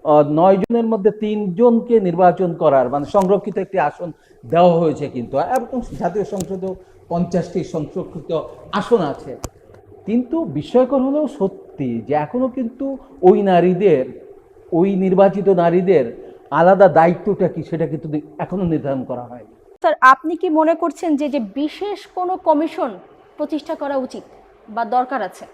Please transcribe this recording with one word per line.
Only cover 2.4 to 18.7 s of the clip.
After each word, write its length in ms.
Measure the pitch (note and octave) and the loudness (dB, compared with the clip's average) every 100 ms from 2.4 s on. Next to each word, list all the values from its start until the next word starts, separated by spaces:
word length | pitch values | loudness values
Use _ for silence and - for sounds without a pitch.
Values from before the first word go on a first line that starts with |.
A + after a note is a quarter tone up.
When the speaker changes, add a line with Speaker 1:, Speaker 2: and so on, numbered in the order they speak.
| F3+ | -2
Speaker 1:
করার, 360 | D#3+ D#3 C3+ B2 | 0 2 2 2
মানে 160 | C#3 C#3+ | -2 0
সংরক্ষিত 520 | G3+ F#3 G3 G3 G3 | 0 2 0 -2 -8
একটি 220 | F#3 F#3+ | -4 -2
আসন 320 | D3+ - F3 - _ _ B2 | -2 -4 -14 -14 _ _ -2
দেওয়া 340 | D#3+ F3+ E3+ | 4 4 4
হয়েছে 280 | E3+ A2+ C#3 | 0 -2 -6
কিন্তু, 300 | B2+ A2+ C3+ | -8 -4 -4
এবং 440 | E3 C4 A#3+ B3+ - - | 0 -2 -2 -8 -8 -6
জাতীয় 240 | G3 G3 | -4 -4
সংসদেও 520 | F#3 G3 F#3 F#3+ F#3 F#3 - _ _ | -6 -6 -6 -6 -8 -10 -16 _ _
পঞ্চাশটি 540 | E3+ F3 F#3 E3 F#3+ | -4 -2 -2 -2 -6
সংরক্ষিত 760 | - E3 D3 F#3 E3 E3+ C#3+ D#3+ - - - | -6 -8 -6 -8 -10 -14 -6 -6 -6 -16 -8
আসন 300 | G3+ G3+ A#3 | -8 0 0
আছে। 360 | D3+ C3+ - - - _ _ - _ - - | 0 -6 -12 -14 -14 _ _ -20 _ -18 -4
কিন্তু 400 | A#3 B3 E4 C#4+ | -2 -2 -4 -4
বিস্ময়কর 560 | C#3+ - A#3+ B3+ C#4 | -6 0 2 2 2
হলেও 260 | C4 D4 D4 | 0 -2 -4
সত্যি 760 | - F#3+ - - - C3 A#2 | -2 -4 -4 -20 -8 -6 -6
যে 120 | A2 | -2
এখনও 340 | D3 D3+ B3 C4 | -2 -2 -4 -4
কিন্তু 500 | C4 A#3 - C4+ C4 - - | -4 -8 -6 -8 -8 -14 2
ওই 200 | F3+ G#3 | 4 4
নারীদের, 640 | G3 F3 F3 F3 G3+ C#3+ B2 - - - _ - - | 4 4 4 2 2 2 0 -10 -20 -20 _ -20 -4
ওই 240 | E3 F3+ F#3+ | 0 2 2
নির্বাচিত 540 | F#3+ F#3 G3 G3 F#3+ | 2 4 4 4 0
নারীদের 760 | F#3 E3+ E3+ F3+ E3 A#2 - - - - | 2 2 2 2 2 2 -8 -20 -20 -4
আলাদা 360 | C#3+ E3+ F#3+ G3 | 2 4 6 6
দায়িত্বটা 600 | D#3 E3+ F3+ - G3 F3+ | 6 4 2 -4 -2 -2
কি, 160 | E3+ | -2
সেটা 240 | - E3 D#3 | -8 -4 -4
কিন্তু 320 | D3+ D#3 D3 - - | -6 -6 -8 -10 -10
এখনও 240 | E3+ F#3 | -8 -4
নির্ধারণ 400 | F3+ | -2